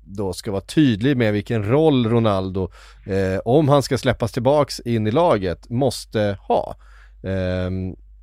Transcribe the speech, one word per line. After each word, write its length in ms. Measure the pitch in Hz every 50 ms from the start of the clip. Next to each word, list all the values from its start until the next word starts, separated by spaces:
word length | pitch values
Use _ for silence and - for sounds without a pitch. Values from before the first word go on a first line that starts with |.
| -
då 300 | - 98 104 101 92 87
ska 180 | - - 113
vara 100 | 98 98
tydlig 560 | - - - 160 151 131 110 95 117 143 143
med 160 | 123 117 107 104
vilken 300 | 104 98 - 120 113 98
roll 440 | 104 127 151 160 156 139 127 117
Ronaldo, 600 | 110 120 117 113 107 98 95 92 95 90 95 92 87 - - - - - - -
eh, 340 | 104 95 98 95 92 92 98 -
om 240 | 113 127 160 156 135
han 140 | 147 143 127
ska 140 | - 135
släppas 340 | 113 - 131 113 - 120 -
tillbaks 480 | - 131 117 135 147 151 139 - - -
in 280 | - 120 117 110 107
i 40 | 107
laget, 580 | 113 156 175 170 127 104 95 90 80 - - -
måste 680 | 117 123 143 120 - - - - - 110 104 101 98 - -
ha. 280 | - 240 87 - - - - - - - - - - - - -
Ehm, 720 | 95 95 95 92 92 92 92 92 92 92 92 92 92 - - - - - -